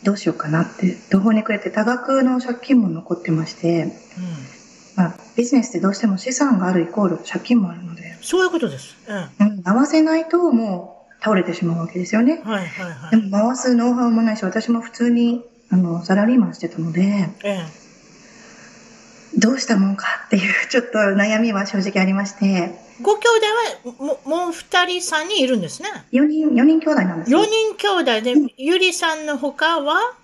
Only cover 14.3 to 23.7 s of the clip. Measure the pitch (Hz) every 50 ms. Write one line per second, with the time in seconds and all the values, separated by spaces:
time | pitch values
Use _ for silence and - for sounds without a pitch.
14.3 | 214 220 - 185 185 226 220 - 233 233 226 - - - 240 240 240 233 240 233
15.3 | 240 247 - - _ _ _ _ - 180 180 170 165 170 - - 185 202 208 226
16.3 | 254 254 208 170 - - - 165 - - 165 165 156 175 185 202 208 202 185 156
17.3 | - - - 202 202 185 165 160 - - - - - - - _ - - - -
18.3 | - - - - - - - - - - - - - - - - - - - -
19.3 | - - - 226 269 269 - - 233 196 190 196 196 196 - - - - - -
20.3 | 214 196 180 196 185 180 180 - - 254 240 - - 214 208 196 196 202 202 214
21.3 | 214 214 226 233 208 196 202 202 - 202 185 202 196 190 190 190 196 196 202 196
22.3 | - - 202 196 196 185 170 185 - - - - - - 240 392 427 427 - 466
23.3 | 466 440 440 415 427 480 466 403